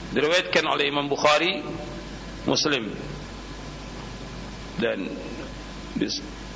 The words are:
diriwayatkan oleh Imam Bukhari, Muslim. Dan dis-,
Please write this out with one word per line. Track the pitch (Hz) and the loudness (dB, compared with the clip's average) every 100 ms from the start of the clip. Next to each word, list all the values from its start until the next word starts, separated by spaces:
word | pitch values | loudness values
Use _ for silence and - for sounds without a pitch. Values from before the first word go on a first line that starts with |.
| - | 0
diriwayatkan | 113 151 180 180 170 156 | 4 6 6 6 4 6
oleh | 143 143 | 4 4
Imam | 143 143 | 2 2
Bukhari, | 135 147 151 175 196 - - - - - - - - 143 | 4 6 8 4 0 -4 -6 -6 -8 -8 -10 -10 -2 2
Muslim. | 131 151 135 101 90 - - - - - - - - - - - - - - - - - - | 4 4 2 -2 -6 -8 -8 -10 -10 -10 -10 -10 -10 -10 -10 -10 -10 -10 -10 -10 -10 -8 0
Dan | 113 101 90 - - - - - - - - - | 0 0 -2 -6 -8 -8 -8 -8 -10 -10 -6 -2
dis-, | 110 - - - - | 0 -2 -8 -10 -10